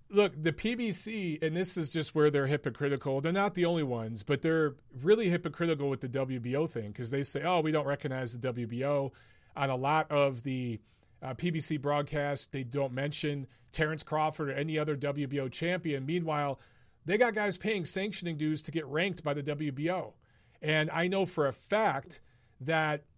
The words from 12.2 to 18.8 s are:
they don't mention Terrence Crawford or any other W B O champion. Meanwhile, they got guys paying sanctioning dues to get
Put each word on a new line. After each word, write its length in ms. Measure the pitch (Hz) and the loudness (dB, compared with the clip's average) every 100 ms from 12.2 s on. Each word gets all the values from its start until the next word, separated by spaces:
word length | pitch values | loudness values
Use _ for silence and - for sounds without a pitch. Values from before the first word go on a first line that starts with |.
| 143 139 - | -2 -4 -6
they 180 | 139 | -8
don't 300 | 123 139 135 | -4 -2 -2
mention 540 | 123 143 147 151 143 131 - - | -2 -4 -2 -4 -4 -6 -14 -10
Terrence 300 | - 156 156 | -2 0 -2
Crawford 460 | - 156 156 156 147 | -2 0 0 0 -2
or 40 | |
any 260 | 135 156 156 | -2 0 0
other 160 | 151 143 | 0 0
W 320 | 143 143 139 | -2 -2 -2
B 120 | 143 | -2
O 100 | 131 | -4
champion. 560 | - 165 180 170 139 131 | -2 -2 0 -2 -2 0
Meanwhile, 540 | 175 160 151 143 131 - - - _ 147 | -2 0 0 0 -4 -10 -20 -20 _ -2
they 120 | 208 | 4
got 160 | 240 | 4
guys 240 | 214 208 - | 4 0 0
paying 280 | 208 208 160 | -2 -2 -2
sanctioning 520 | 190 208 202 175 156 | -2 -4 -4 -6 -2
dues 240 | 156 151 | -2 -2
to 80 | - | -4
get 140 | 151 | -6